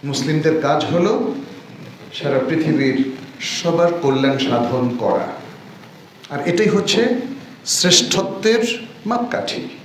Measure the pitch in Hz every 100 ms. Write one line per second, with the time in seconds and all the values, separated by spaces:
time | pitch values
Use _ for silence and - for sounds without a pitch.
0 | 139 127 147 156 156 156 143 156 151 170
1 | 185 254 226 - - - - - - -
2 | - - 143 135 131 160 156 139 135 127
3 | 135 - - - - - 175 165 170 -
4 | 139 135 135 135 - 120 120 127 123 -
5 | 104 98 - - - - - - - -
6 | - - - 143 - 180 208 190 185 -
7 | 247 247 - - - - - - 180 170
8 | 240 - 185 - 214 226 233 - - -
9 | 208 247 240 - - - - -